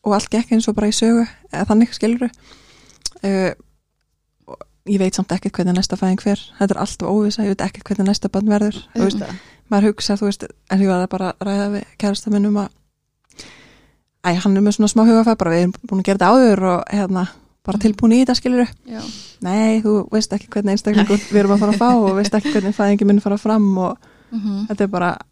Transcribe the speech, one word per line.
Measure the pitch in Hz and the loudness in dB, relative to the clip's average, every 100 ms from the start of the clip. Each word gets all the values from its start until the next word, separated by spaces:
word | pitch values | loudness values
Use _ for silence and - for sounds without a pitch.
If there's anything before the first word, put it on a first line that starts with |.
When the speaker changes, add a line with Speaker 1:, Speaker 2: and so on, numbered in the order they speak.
Speaker 1:
og | 214 | 0
allt | 202 - | -2 0
gekk | 220 233 | -4 0
eins | 226 226 | 0 0
og | 214 | -2
bara | 208 | -2
í | |
sögu, | - 226 233 233 - - | 0 2 2 0 -8 -12
eða | 151 202 | -6 0
þannig, | 214 233 | 2 2
skilurðu. | - 214 240 247 - _ - _ _ _ _ - - | 0 -4 -2 -6 -10 _ -20 _ _ _ _ -14 -8
Uh, | 196 196 185 - - _ _ _ _ _ _ _ - | -4 -2 -2 -6 -18 _ _ _ _ _ _ _ -20
og | - - _ - | -20 -20 _ -2
ég | 196 | 0
veit | 190 190 | 0 -2
samt | 185 | -4
ekkert | 185 196 | -4 -4
hvernig | - 180 180 | -2 0 0
næsta | - 185 | -2 -2
fæðing | 190 185 | 0 0
fer. | 208 202 - - | 0 -4 -6 -4
Þetta | 196 - | -2 -2
er | |
alltaf | 202 - 180 | -4 -6 -2
óvissa, | 208 208 208 | 0 0 -2
ég | 202 196 | -4 -2
veit | |
ekkert | 190 - | -6 -8
hvernig | - 202 196 | -8 -2 0
næsta | 208 - | 0 -2
barn | 190 208 | -2 0
verður. | 208 208 - - 226 | 0 0 -4 -8 0
Þú | 196 | 0
veist, | 208 | 0
Speaker 2:
Auðvitað. | - 185 - _ _ | -8 -12 -18 _ _
Speaker 1:
maður | 202 208 | 2 2
hugsa, | 208 - 202 | 0 -4 -2
þú | 202 | -2
veist, | 202 - - _ | -6 -12 -18 _
en | 196 | 0
ég | 196 | 2
var | 180 185 | 0 -2
bara | 190 185 | -4 -6
að | - 202 | -6 -4
ræða | 202 202 | -4 -4
við | 202 - _ | -6 -10 _
kærasta | 208 196 - | -4 -4 -2
minn | 208 208 | 0 0
um | 208 | -2
að, | 202 _ _ _ _ _ _ - - - - _ _ _ _ _ 180 | -4 _ _ _ _ _ _ -20 -20 -20 -20 _ _ _ _ _ -2
æ, | 175 | 0
hann | 202 196 | 2 2
er | 208 | 2
með | 208 | 2
svona | 208 | 2
smá | 220 226 | 4 6
hugafar, | 226 226 220 | 6 4 0
bara | 175 165 | 0 2
við | 180 | 0
erum | - - | -2 -6
búin | 190 | -4
að | 185 | 0
gera | 196 | 2
þetta | 185 | 4
áður | 254 247 190 185 | 6 6 4 2
og, | 180 - | -2 -2
hérna, | 208 190 185 185 - _ _ | -4 -2 -2 -4 -8 _ _
bara | - 196 | -6 0
Speaker 2:
Mhm. | 220 | 0
Speaker 1:
tilbúin | 202 233 233 | 2 4 4
í | 262 | 4
þetta, | 247 | 0
skilurðu. | 254 247 240 - - | 0 0 0 -4 -18
Speaker 3:
Já. | 226 233 208 - - | -14 -14 -16 -20 -10
Speaker 1:
Nei, | 180 202 220 220 | -2 2 2 2
þú | 214 208 - | 2 0 0
veist | 220 214 | -2 -2
ekki | 202 - | -6 -6
hvernig | 208 208 202 | -4 -2 -2
einstaklingur | - 208 208 208 | 0 0 2 0
Speaker 2:
Nei. | - | 2
Speaker 1:
við | 208 | 2
erum | 196 202 | 4 2
að | |
fara | 208 | 2
að | 208 | 2
fá | 240 247 | 2 4
og | 196 190 | 2 0
veist | 202 | 0
ekki | 214 294 | 0 0
hvernig | 285 190 214 | -2 -2 -2
fæðingin | 202 202 202 | 0 2 4
mun | 202 | 2
fara | 202 202 | 2 -4
fram | 214 220 202 190 | 0 0 2 0
og | 185 254 _ _ _ | -4 -8 _ _ _
Speaker 3:
Mhm. | 226 208 196 220 | -8 -6 -6 -8
Speaker 1:
þetta | 208 | -4
er | 202 | -2
bara | 190 175 - - | -2 -4 -6 -14